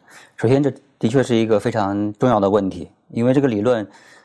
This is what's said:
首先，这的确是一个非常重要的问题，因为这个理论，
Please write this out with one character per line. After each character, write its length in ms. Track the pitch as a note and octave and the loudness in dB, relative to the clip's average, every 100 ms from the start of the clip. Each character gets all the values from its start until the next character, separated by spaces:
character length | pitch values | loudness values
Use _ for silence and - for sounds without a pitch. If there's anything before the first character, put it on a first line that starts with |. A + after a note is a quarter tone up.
| _ - - - | _ -20 -20 -4
首 120 | A2+ | 0
先， 140 | C3+ | 2
这 120 | C#3+ - _ _ | 0 -4 _ _
的 100 | A2+ | -2
确 160 | C3 | 0
是 100 | A#2+ A2+ | 0 0
一 120 | A2+ | 2
个 100 | G#2+ | 0
非 140 | A#2+ | 0
常 400 | A2+ G2 G2 G#2 | -4 -4 -4 -6
重 160 | G#2 B2+ | -2 0
要 80 | G#2+ | 2
的 120 | G2 | 2
问 200 | G#2 G2 | 2 -2
题， 200 | F2 D2+ _ _ | -6 -14 _ _
因 120 | - | -2
为 100 | A#2+ | 0
这 60 | C3 | 2
个 80 | C3+ | 0
理 140 | G#2+ | 0
论， 260 | G#2+ A#2 G2+ - - - | 0 -2 -4 -14 -20 -20